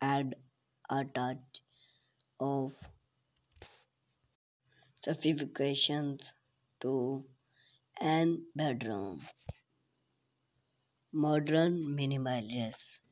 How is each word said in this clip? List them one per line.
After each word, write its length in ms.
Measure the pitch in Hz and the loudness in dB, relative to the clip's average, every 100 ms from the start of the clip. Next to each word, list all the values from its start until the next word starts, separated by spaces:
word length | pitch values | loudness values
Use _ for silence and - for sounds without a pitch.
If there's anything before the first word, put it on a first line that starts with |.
add 340 | 139 139 135 123 - _ _ _ - | 2 2 0 -6 -14 _ _ _ -4
a 160 | 139 | -2
touch 580 | 135 123 127 127 - - - _ _ _ _ _ _ - | -2 -2 -2 -4 -10 -18 -18 _ _ _ _ _ _ -4
of 340 | 135 139 135 - - - _ _ _ _ _ - - - _ _ _ _ _ _ _ _ _ _ _ _ | -2 0 -2 -6 -16 -20 _ _ _ _ _ -20 -20 -20 _ _ _ _ _ _ _ _ _ _ _ _
sophistication 1120 | - 151 156 147 135 - 139 139 - 147 143 139 - - _ _ _ - | -4 0 2 2 0 0 0 4 4 2 0 -4 -8 -14 _ _ _ -6
to 440 | 127 135 123 135 135 - _ _ _ _ _ - | -2 0 0 -2 -8 -18 _ _ _ _ _ -4
an 440 | 160 160 165 165 - 143 | 2 4 4 2 -4 -2
bedroom. 640 | 151 120 110 104 98 82 - - - - _ _ _ _ _ _ _ _ _ _ _ _ _ _ _ | 0 0 -2 -4 -4 -8 -12 -14 -12 -12 _ _ _ _ _ _ _ _ _ _ _ _ _ _ _
Modern 640 | 156 151 151 151 160 170 175 151 143 | 0 2 2 4 4 4 2 -2 -2
minimalism 1040 | 139 139 127 127 107 120 113 - - - _ | 0 0 0 -2 -2 -4 -4 -6 -14 -18 _